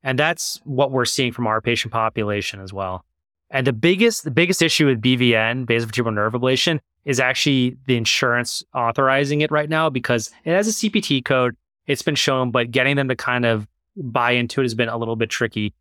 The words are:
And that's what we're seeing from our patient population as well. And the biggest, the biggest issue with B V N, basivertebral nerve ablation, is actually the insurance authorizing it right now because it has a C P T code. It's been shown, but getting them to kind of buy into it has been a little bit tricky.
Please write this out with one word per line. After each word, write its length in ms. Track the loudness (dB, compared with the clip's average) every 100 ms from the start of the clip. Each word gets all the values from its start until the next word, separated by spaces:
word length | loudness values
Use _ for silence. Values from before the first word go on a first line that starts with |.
And 140 | -2 0
that's 420 | 0 0 -6 -8
what 260 | -6 -2 0
we're 140 | 0 0
seeing 280 | 0 -2
from 140 | -2 -2
our 120 | 0
patient 320 | 0 -2 -2
population 720 | -2 -2 -2 -2 -2 -4 -10
as 100 | -12
well. 320 | -8 -6 -8 _ _ _ _ _
And 180 | -2 0
the 60 |
biggest, 500 | 2 2 4 2 0
the 80 | -2
biggest 300 | 0 2 2
issue 260 | 2 4 2
with 140 | 2
B 160 | 2 4
V 180 | 4 4
N, 300 | 2 -2 0
basivertebral 480 | 0 0 -2 -2
nerve 180 | 0 -2
ablation, 460 | 0 0 2 0 -2 _ _
is 160 | -4 0
actually 580 | 2 2 2 2 2 -2 0
the 100 | 0
insurance 680 | 2 0 2 0 0 -6 -8
authorizing 680 | -2 -2 2 2 2 2 0
it 100 | 0
right 180 | 0 0
now 200 | 0 0
because 420 | -2 0 -2 -2 -10 -2
it 60 |
has 140 | 0 0
a 60 |
C 160 | -2 0
P 120 | -2
T 200 | 0 -2
code. 360 | 2 2 2 -2 _ _ -4
It's 140 | -2
been 140 | 0 0
shown, 360 | 0 0 2
but 200 | 0 0
getting 240 | 2 2 2
them 140 | 0
to 80 | -2
kind 280 | -2 0 2
of 220 | 0 -4 _ _ -12
buy 340 | -8 -2 2
into 300 | 2 0 -2
it 20 |
has 100 | -2
been 140 | 0 -2
a 100 | -2
little 200 | -4 -2
bit 120 | -4
tricky. 440 | -2 -4 -2 -6 -6